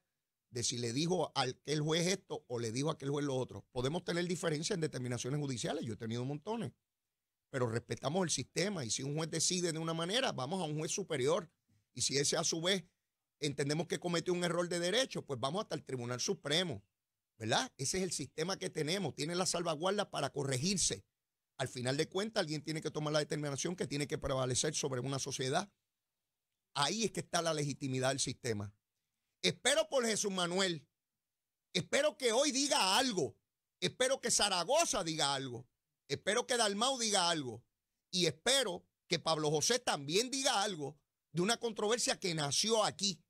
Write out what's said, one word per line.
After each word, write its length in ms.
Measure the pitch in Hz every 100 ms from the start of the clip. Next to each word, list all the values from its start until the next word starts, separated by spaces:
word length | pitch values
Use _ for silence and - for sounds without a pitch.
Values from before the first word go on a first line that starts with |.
| _ _ _ _ _
de 140 | 120
si 140 | 117 120
le 140 | 120
dijo 400 | 120 165 180 143
a 100 | 139
aquel 380 | 131 - - 151
juez 260 | 151 165 170
esto 360 | 190 - 151 -
o 120 | 120
le 140 | 113
dijo 160 | 117 151
a 40 |
aquel 160 | 156 139
juez 160 | 143 143
lo 120 | 131
otro. 280 | 123 101 -
Podemos 320 | 123 127 170
tener 240 | 180 170 175
diferencias 480 | 180 175 151 160 170
en 60 |
determinaciones 580 | 160 135 123 120 123 147
judiciales, 460 | 147 120 170 294 143
yo 80 |
he 40 | 104
tenido 280 | 113 117 127
montones, 480 | 147 - 233 147 - _ _ _ _ _ _ _
pero 180 | 135 120
respetamos 560 | 113 - 117 135 175
el 60 | 175
sistema 540 | - 123 - 185 190
y 60 | 117
si 140 | -
un 120 | 135 147
juez 160 | 160
decide 400 | 165 - 180 175
de 80 | 160
una 140 | 165
manera, 380 | 165 170 226 254
vamos 280 | 135 127 190
a 40 | 160
un 120 | 151
juez 140 | 160
superior. 580 | - 185 151 131 175 175 _ _ _ _
Y 80 | -
si 160 | - 131
ese 180 | 147 160
a 80 |
su 180 | 170 165
vez 220 | 170 196 - _ _ _ _ _
entendemos 480 | 151 139 143 151 170
que 120 | 185
cometió 340 | 175 170 165
un 100 | 175
error 240 | 175 165 175
de 120 | 175
derecho, 460 | 175 214 262 - -
pues 140 | 127
vamos 240 | 131 180
hasta 120 | 220 156
el 100 | -
Tribunal 340 | 131 120 123
Supremo, 640 | - 131 143 156 180 101 - _ _ _ _ -
¿verdad? 340 | 110 160 254 -
Ese 200 | 139 185
es 60 |
el 80 | 185
sistema 460 | - 135 - 165 190
que 120 | 180
tenemos, 460 | 156 147 196 160 127
tiene 200 | 147 175
la 100 | 180
salvaguarda 680 | 170 170 151 180 202 185
para 200 | 151 139
corregirse. 720 | 147 135 131 165 202 - 101 - _ _ _ _ -
Al 100 | 131
final 280 | 127 123 143
de 120 | 160
cuentas, 320 | 185 220 220
alguien 220 | 165 151
tiene 180 | 151 156
que 100 | 156
tomar 220 | 151 151
la 60 | 151
determinación 560 | 147 160 147 135 165 185
que 120 | 175
tiene 200 | 143 147
que 100 | 151
prevalecer 580 | 139 131 127 123 156 151
sobre 240 | 147 127
una 200 | 131 139
sociedad. 520 | 139 131 131 151 202 _ _ _ _ _ _ _ _ _ _ 139
Ahí 280 | 143 214
es 80 | 220
que 80 | -
está 240 | - 175
la 100 | 165
legitimidad 560 | 156 147 - 139 131 127
del 100 | 139
sistema. 540 | - 123 127 104 104 - _ _ _ _ _ _
Espero 440 | 180 - 240 294 311
por 140 | 269 226
Jesús 260 | 202 208
Manuel, 560 | 190 175 180 190 160 - _ _ _ _ _ _ _ _
espero 440 | 180 - 262 302 -
que 140 | 233
hoy 200 | 220 302
diga 460 | 254 277 277 190 208
algo, 400 | 269 185 123 - _ _ _ _
espero 400 | 180 - 254 262
que 100 | 233
Zaragoza 720 | - 202 185 170 294 339 226
diga 320 | 165 160 143 139
algo, 320 | 135 120 - _ _ _ -
espero 400 | - - 220 247
que 100 | 247
Dalmau 400 | 214 202 247 269
diga 320 | 226 196 170
algo 320 | 170 127 113 - _ _ _ _
y 160 | 180 165
espero 640 | - - 269 226 180 - _ -
que 140 | 175
Pablo 320 | - 156 151
José 280 | 151 143 247
también 520 | - 185 139 175 254
diga 320 | 269 269 226
algo 340 | 208 175 143 - _ _ _
de 80 | 156
una 160 | 190 233
controversia 640 | 233 208 208 240 - 220
que 140 | 185
nació 520 | 160 143 - 208 226 190
aquí 360 | - 202 208 _